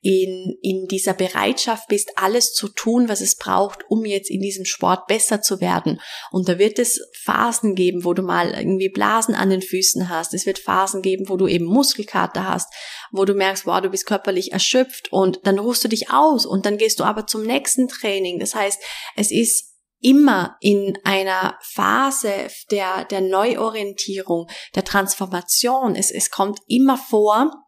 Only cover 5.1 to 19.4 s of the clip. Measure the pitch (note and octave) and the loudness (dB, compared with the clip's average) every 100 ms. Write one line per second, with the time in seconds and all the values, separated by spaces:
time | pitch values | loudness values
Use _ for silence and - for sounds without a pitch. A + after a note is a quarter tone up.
5.1 | G#3+ - G#3 - F#3+ F3+ F3 D#3+ E3 - | 0 2 0 0 0 0 0 0 -4 -8
6.1 | - - F#3 F#3 F3 G#3 A3 A#3 - - | -16 -6 -2 0 2 2 2 -2 -2 -6
7.1 | - - - A#3 A#3 A3 F#3 F3+ F3 F3 | -10 -2 2 2 2 0 2 2 2 0
8.1 | F3+ F#3 F3 E3+ - - F#3+ F#3+ F#3+ G#3 | 0 0 0 0 -2 -2 0 0 0 2
9.1 | A3+ A3+ - F#3+ F#3+ F#3+ F#3+ F#3+ - F3+ | 2 0 0 2 0 0 0 0 0 -2
10.1 | E3 E3 F#3+ - F#3+ - F#3+ F#3+ G3 F#3+ | -4 -4 -4 -4 -4 0 0 0 0 -2
11.1 | F#3+ G3 F#3 F#3+ F3 E3+ A#3 C#4 - G#3 | -2 -2 0 2 2 2 4 4 0 -4
12.1 | - F3+ - F#3+ F3+ - - - - - | -2 -2 -4 -4 -4 -6 -12 -14 -16 -6
13.1 | F#3+ G3 G3+ F#3+ F#3+ - F3+ F#3 F#3+ - | 0 2 2 0 0 -2 0 0 -4 -2
14.1 | G3 - F#3 F#3+ F#3+ - B3+ - - - | -2 0 -2 -2 -2 2 2 2 -4 -4
15.1 | - F#3 F#3 G3+ G3 A3 A#3+ A3 A3+ - | 2 2 2 0 0 0 0 0 -2 2
16.1 | C4 D#4 C4 - F#3+ G#3 G#3 A3 - - | 4 6 4 0 0 0 0 0 2 0
17.1 | G#3+ G#3+ A3 A3 C4+ C#4 - B3+ - A3 | -2 -4 -4 -2 -2 0 0 0 -2 -4
18.1 | G3 F#3 F3 - A3 G3+ - - - - | -2 -2 -4 -4 -2 -2 -4 -8 -12 -10
19.1 | - G#3+ - | -4 0 2